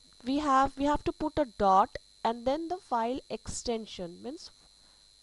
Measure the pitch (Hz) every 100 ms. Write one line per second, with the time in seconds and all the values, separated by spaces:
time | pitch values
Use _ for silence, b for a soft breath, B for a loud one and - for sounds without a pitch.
0 | - _ 240 285 294 269 277 269 285 294
1 | 349 - 302 311 254 - 196 190 240 -
2 | _ _ 226 240 240 311 330 370 - 240
3 | 233 269 - 220 - - 247 226 208 -
4 | 170 180 226 330 - _ _ b b b
5 | b b